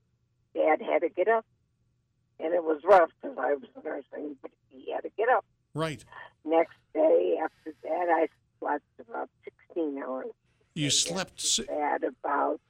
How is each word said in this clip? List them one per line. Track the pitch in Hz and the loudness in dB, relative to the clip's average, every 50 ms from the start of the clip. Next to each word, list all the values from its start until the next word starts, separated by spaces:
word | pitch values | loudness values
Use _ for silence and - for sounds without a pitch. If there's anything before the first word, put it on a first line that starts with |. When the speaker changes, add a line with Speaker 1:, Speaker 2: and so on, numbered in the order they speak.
| _ _ _ _ _ _ _ _ _ _ - | _ _ _ _ _ _ _ _ _ _ -2
Speaker 1:
Dad | 156 156 160 156 - | 0 2 2 2 2
had | - 156 151 151 | 0 0 0 0
to | 170 151 | 0 0
get | - 175 185 | 0 0 2
up. | 214 226 226 - _ _ _ _ _ _ _ _ _ _ _ _ _ _ _ _ _ _ - | 2 2 2 0 _ _ _ _ _ _ _ _ _ _ _ _ _ _ _ _ _ _ -8
And | 156 160 175 | -4 -2 0
it | 180 160 | 0 0
was | 160 160 147 160 | 0 -2 0 6
rough | 180 202 185 165 - - _ | 8 8 8 8 6 0 _
'cause | - 285 254 | -12 -10 -6
I | 247 269 285 285 | -4 -2 0 0
was | 277 247 - _ 269 - | -2 -4 -10 _ -12 -10
nursing, | 151 151 147 131 _ - 160 151 151 143 - | -8 -8 -8 -10 _ -12 -10 -10 -10 -10 -12
but | - - - _ _ _ | -16 -20 -20 _ _ _
he | - 131 - - | -20 -16 -10 -8
had | - - - | -8 -8 -8
to | - - | -8 -6
get | - 220 247 | -2 2 2
up. | 247 202 - _ _ _ _ _ - | 2 2 0 _ _ _ _ _ -6
Speaker 2:
Right. | 147 160 160 147 110 - - - - - - _ _ - | -4 -4 -4 -4 -8 -14 -18 -20 -20 -20 -20 _ _ -2
Speaker 1:
Next | 311 - - - - - _ _ _ - | 2 2 4 2 2 -4 _ _ _ -2
day | 156 156 - 170 170 180 180 165 151 | 2 4 4 4 4 4 2 0 -2
after | 160 - - _ _ 320 - _ - | -4 -6 -8 _ _ -18 -16 _ -8
that, | - 160 175 - 175 | -6 -4 -2 0 0
I | 165 165 160 151 - _ _ _ _ _ | 2 2 2 0 -2 _ _ _ _ _
slept | - - - - - _ _ - | -6 -4 -4 -4 -6 _ _ -20
about | - - 233 - - - _ _ _ | -18 -14 -12 -10 -10 -12 _ _ _
sixteen | - - _ _ _ - - 160 147 139 | -20 -20 _ _ _ -6 -4 -4 -4 -4
hours. | 139 143 135 131 131 - 233 - _ _ _ _ _ _ _ _ | -6 -8 -8 -8 -8 -10 -12 -14 _ _ _ _ _ _ _ _
Speaker 2:
You | 160 147 | -4 -2
Speaker 1:
And | 143 - | 0 2
Speaker 2:
slept | - - - 170 190 180 - | 0 0 -2 -4 -6 -6 -8
Speaker 1:
after | _ - - | _ -6 -4
Speaker 2:
si- | - - - - | -2 -2 -2 -2
Speaker 1:
that | - - 302 - 285 - - 311 | -4 -4 -2 -2 -2 -2 -2 -4
about | 302 254 - - - 143 143 139 139 - - _ | -6 -6 -6 -6 -4 -2 0 0 -2 -2 -6 _